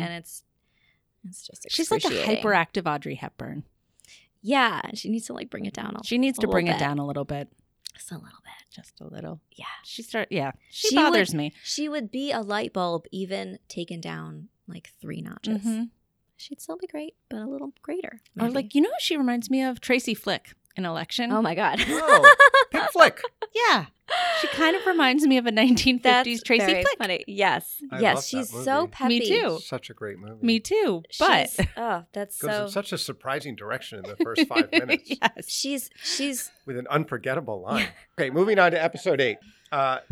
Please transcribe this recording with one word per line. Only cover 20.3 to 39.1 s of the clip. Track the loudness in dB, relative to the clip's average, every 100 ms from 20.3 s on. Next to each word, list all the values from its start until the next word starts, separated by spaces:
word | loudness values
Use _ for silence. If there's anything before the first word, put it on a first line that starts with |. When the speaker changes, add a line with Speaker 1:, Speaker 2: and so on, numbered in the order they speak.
| -6 -6 -20 _ -8
Speaker 2:
in | -6
Election. | -6 -6 -4 0
Speaker 1:
Oh, | 0
my | 0
God. | 2 0 0 0
Speaker 3:
Oh, | 0 6 10 10 12 10 8 4
Pink | 0 2
Flick. | 8 8 6 -8
Speaker 2:
<laughs> | _ -6 0 4
Yeah. | 4 0 _ -4 -2 0 0
She | -2
kind | 0 2 2
of | 0
reminds | 2 4 4 6
me | 4
of | 4
a |
nineteen | 4 6 6 4 4
fifties | 4 4 4 -2
Speaker 1:
That's | 2
Speaker 2:
Tracy | 4 4
Speaker 1:
very | 2
Speaker 2:
Flick. | 0 0
Speaker 1:
funny. | -2 -4 -6
Yes. | 0 2 2 -2 -14 -10
Speaker 3:
I | 0
Speaker 1:
Yes, | 2 2
Speaker 3:
love |
that | -2
Speaker 1:
she's | -6 -6
Speaker 3:
movie. | -6 -2
Speaker 1:
so | 0 -2
peppy. | -2 0 0
Speaker 2:
Me | 2
too. | 0 0 -4
Speaker 3:
Such | -6 -10 -10
a |
great | -12 -12 -10
movie. | -14 -4 0
Speaker 2:
Me | 2
too. | 2 0 0 -2 -6 0
But | 4 4 2
Speaker 1:
She's, | 0 -2 -2
oh, | -4 -4 -6
that's | -10 -10 -8
Speaker 3:
Goes | -4 -4
Speaker 1:
so |
Speaker 3:
in | -4
such | -6 -6
a | -6
surprising | -8 -10 -6 -6 -6 -10
direction | -8 -8 -8 -14
in | -8
the | -4
first | -2 0 0
five | 0 0
Speaker 2:
<laughs> |
Speaker 3:
minutes. | 0 0 -2 -4 -2
Speaker 2:
Yes. | -2 -2 -8
Speaker 1:
She's, | -6 -4 -6 -8 -10
she's | -8 -4 -4 -6 -10 _ -10
Speaker 3:
With | -10
an | -2
unforgettable | -2 -2 -4 -4 -4 -4 -8
line. | -4 -2 -2 -8
Speaker 1:
<laughs> | -12 -4
Speaker 3:
Okay, | -2
moving | 0 2 6
on | 6
to | 4
episode | 0 -2 0